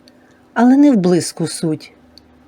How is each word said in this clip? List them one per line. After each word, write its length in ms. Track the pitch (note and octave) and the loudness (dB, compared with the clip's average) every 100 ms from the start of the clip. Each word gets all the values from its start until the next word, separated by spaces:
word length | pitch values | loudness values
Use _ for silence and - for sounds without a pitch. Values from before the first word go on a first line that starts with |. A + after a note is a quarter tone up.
| _ _ _ _ _ | _ _ _ _ _
але 220 | - B3 C4+ | 0 2 4
не 160 | D4 | 4
в 40 | A#3 | 2
блиску 500 | F3+ F3+ - - D#3 | 0 -2 -4 -8 -10
суть. 460 | - E3 D#3 - _ _ _ _ _ | -6 -8 -8 -12 _ _ _ _ _